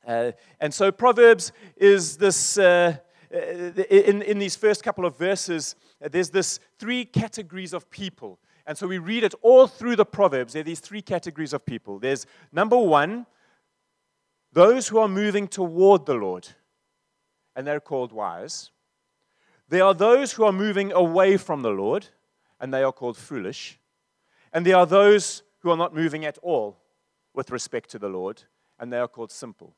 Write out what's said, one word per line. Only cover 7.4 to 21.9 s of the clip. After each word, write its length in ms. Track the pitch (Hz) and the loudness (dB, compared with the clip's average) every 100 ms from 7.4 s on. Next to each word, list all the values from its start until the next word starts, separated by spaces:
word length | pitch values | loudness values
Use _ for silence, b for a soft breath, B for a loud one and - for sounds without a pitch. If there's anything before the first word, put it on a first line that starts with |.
| 175 185 180 | -16 -16 -12
of 160 | 170 _ | -14 _
people. 480 | - 190 _ 110 90 _ _ - | -16 -16 _ -20 -20 _ _ -16
And 120 | 151 | -10
so 80 | 185 | -8
we 100 | 185 | -8
read 280 | 170 226 | -6 -4
it 100 | 214 - | -4 2
all 240 | 226 254 262 | 8 8 8
through 300 | - 233 233 | 2 -4 0
the 100 | 202 | 0
Proverbs. 480 | - 190 135 123 | 2 0 0 -4
There 60 | 156 | -8
are 40 | |
these 160 | 156 170 | -8 -10
three 220 | - 208 | -12 -16
categories 500 | - 180 175 151 151 | -8 -8 -8 -12 -10
of 140 | 139 - | -8 -10
people. 320 | 117 - 101 | -12 -12 -8
There's, 280 | 127 135 - b b | -6 -6 -8 b b
number 280 | 151 214 247 | -4 0 2
one, 480 | 202 147 156 233 240 _ _ _ _ _ _ _ _ _ _ _ _ | 4 2 2 -6 -14 _ _ _ _ _ _ _ _ _ _ _ _
those 360 | 151 196 254 - | 4 4 4 0
who 100 | 220 | 0
are 100 | 220 | 0
moving 400 | 190 208 202 196 | -2 -2 -4 -6
toward 580 | - 175 165 196 190 147 | -8 -6 2 6 6 2
the 80 | |
Lord, 340 | 123 98 90 - _ _ _ _ _ _ _ _ _ _ | -4 -4 -8 -14 _ _ _ _ _ _ _ _ _ _
and 120 | 127 139 | -12 -8
they're 120 | 147 | -8
called 320 | _ 139 123 | _ -6 -6
wise. 600 | 110 101 85 131 - - _ _ _ _ _ _ _ _ _ _ | -8 -10 -10 -14 -16 -18 _ _ _ _ _ _ _ _ _ _
There 160 | 175 | 2
are 80 | 190 | 4
those 400 | 180 214 254 277 | 4 4 4 2
who 120 | - | 0
are 80 | 220 | 0
moving 400 | 190 214 196 196 | 2 -2 -2 0
away 440 | 180 170 175 190 196 | 0 2 4 4 2
from 240 | - 147 | -2 -4
the 100 | 117 | -4
Lord, 380 | 98 101 | -4 -4